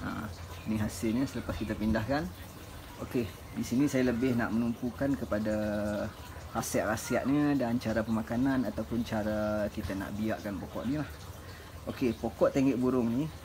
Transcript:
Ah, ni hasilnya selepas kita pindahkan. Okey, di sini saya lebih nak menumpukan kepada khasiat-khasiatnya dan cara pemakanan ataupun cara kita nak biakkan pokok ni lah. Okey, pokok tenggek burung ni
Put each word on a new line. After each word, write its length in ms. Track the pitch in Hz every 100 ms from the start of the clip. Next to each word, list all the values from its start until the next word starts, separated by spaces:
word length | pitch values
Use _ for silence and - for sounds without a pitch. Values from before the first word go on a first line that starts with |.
| -
Ah, 240 | 117 110 - - - -
ni 80 | 110
hasilnya 480 | 107 - 117 113 139
selepas 320 | 120 - 92
kita 160 | 107
pindahkan. 480 | 104 107 110 107 143 175 - - - - - - -
Okey, 240 | 120 131 110 - - 110
di 60 | 113
sini 240 | 120 143
saya 240 | 131 127
lebih 240 | 117 131 117
nak 160 | 107
menumpukan 640 | 110 120 117 123 - 139 135
kepada 380 | 117 107 107 107 107 104 104 104 107 - - - -
khasiat-khasiatnya 1040 | 117 - 123 92 113 - 123 - 143 147 143
dan 220 | 120 120
cara 240 | 113 110 110
pemakanan 640 | 110 110 120 135 131 107
ataupun 320 | 107 110 117
cara 640 | 113 110 104 107 107 107 104
kita 220 | 110 101 98
nak 160 | 98
biakkan 400 | 101 110 101 98 95
pokok 240 | - - 113
ni 80 | 147
lah. 100 | 143 - - - - - - - -
Okey, 240 | 101 127
pokok 400 | 113 117 - 165
tenggek 240 | 147 135 123
burung 300 | 127 127 117
ni 160 | 120 156 -